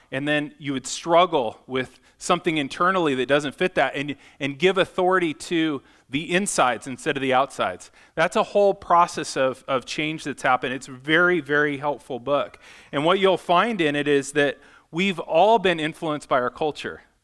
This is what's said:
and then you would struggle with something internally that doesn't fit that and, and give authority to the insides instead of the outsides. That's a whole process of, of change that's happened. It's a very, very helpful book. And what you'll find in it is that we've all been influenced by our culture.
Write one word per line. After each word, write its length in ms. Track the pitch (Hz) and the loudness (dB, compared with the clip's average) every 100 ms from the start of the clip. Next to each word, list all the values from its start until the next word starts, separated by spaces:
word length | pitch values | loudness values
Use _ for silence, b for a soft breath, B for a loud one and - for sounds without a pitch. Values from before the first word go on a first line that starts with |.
| B | B
and 160 | 135 143 | -8 -2
then 280 | 151 147 - | -2 -2 -10
you 160 | 143 | -8
would 140 | 135 - | -6 -6
struggle 760 | - 170 165 180 160 113 - - | -10 2 4 4 2 -2 -6 -8
with 320 | 127 127 - b b | -6 -6 -10 b b
something 400 | - 175 - 156 | -2 0 0 -2
internally 580 | 135 - 180 190 160 131 | -4 -2 0 2 0 0
that 100 | 123 | 2
doesn't 300 | 143 147 - | 2 0 -2
fit 180 | 180 | -2
that 220 | 180 135 143 | 0 0 0
and, 200 | 143 131 B B | -6 -8 B B
and 200 | 139 139 | -8 0
give 180 | 175 190 | 2 2
authority 560 | 170 - 180 185 170 | 0 0 0 2 0
to 480 | 143 - 175 160 139 b b b | -6 -4 -2 -2 -4 b b b
the 260 | 135 160 | -8 -2
insides 520 | 175 202 - 131 113 139 | -2 0 0 0 0 -6
instead 320 | 123 - 139 | -8 -6 -4
of 40 | |
the 120 | 131 | 0
outsides. 560 | 127 139 - 110 90 - b b | 2 0 -2 -4 -4 -14 b b
That's 220 | - 170 220 | -2 -2 0
a 80 | |
whole 300 | 196 202 202 | 0 2 2
process 600 | 196 - 175 175 - 147 - | 0 2 4 4 0 -8 -2
of, 280 | 131 123 - | -2 -2 -4
of 180 | 135 120 | -4 -4
change 380 | - 156 156 - | -6 -6 -6 -10
that's 180 | 127 | -4
happened. 300 | 139 127 139 | 0 0 0
It's 140 | 131 - | -8 -10
a 40 | |
very, 480 | 127 135 160 180 180 | -14 0 4 4 2
very 380 | 139 147 147 143 | 0 0 0 -2
helpful 420 | 147 120 - 123 | -4 -6 -8 -8
book. 400 | 120 143 98 - B B B | -2 -2 -2 -8 B B B
And 140 | 143 156 | -2 2
what 140 | 196 | 4
you'll 180 | 190 175 | 4 2
find 440 | - 175 214 220 | 2 2 2 0
in 140 | 156 143 | 0 0
it 120 | 143 | 2
is 260 | 143 135 | 0 0
that 260 | 147 143 - B B B | 0 0 -2 B B B
we've 280 | 160 196 170 | -2 -2 -2
all 380 | - 160 196 226 | -2 4 6 4
been 220 | 185 170 | 2 0
influenced 500 | 156 156 165 147 - | -2 -4 -6 -6 0
by 100 | 143 | 0
our 100 | 123 | 0
culture. 500 | - 156 143 110 80 _ _ | -2 -4 -4 -10 -12 _ _